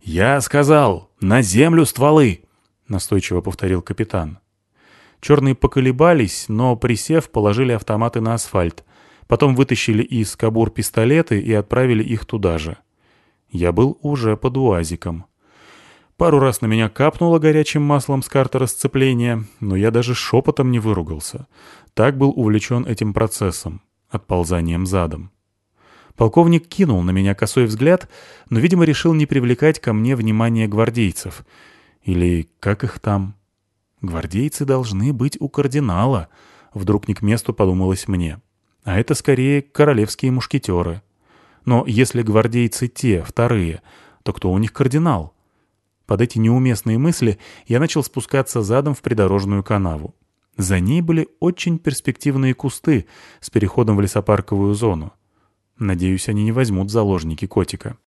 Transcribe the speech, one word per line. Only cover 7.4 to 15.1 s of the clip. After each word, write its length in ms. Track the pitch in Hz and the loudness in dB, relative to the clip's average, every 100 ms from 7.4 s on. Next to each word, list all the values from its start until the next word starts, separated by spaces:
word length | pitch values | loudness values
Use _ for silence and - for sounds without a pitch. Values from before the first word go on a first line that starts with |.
| 104 104 127 | 0 2 0
автоматы 480 | 117 - 107 117 120 | -2 -2 -2 0 -2
на 140 | 113 | -2
асфальт. 500 | 117 - 98 87 - _ _ _ _ _ | -4 -2 -2 -2 -4 _ _ _ _ _
Потом 300 | 117 147 127 | 2 4 4
вытащили 460 | 135 120 - 107 | 2 0 0 0
из 340 | - 123 104 - | 0 -2 -4 -2
кобур 340 | 113 110 113 | -2 2 0
пистолеты 680 | - 110 - 117 156 165 104 | -2 -4 0 2 2 2 -2
и 120 | - | 0
отправили 520 | 107 104 117 131 117 | 0 0 0 2 0
их 200 | - 110 | 0 -4
туда 320 | - 113 95 82 | -6 -2 0 -2
же. 220 | 78 - _ _ _ _ _ _ _ | -6 -12 _ _ _ _ _ _ _
Я 220 | 87 87 | -2 0
был 260 | 87 127 - | 2 0 0
уже 340 | 147 143 110 107 | -4 -2 -2 -2
под 200 | 131 127 | -2 0
уазиком. 680 | 131 90 82 85 - | 0 0 -2 -6 -8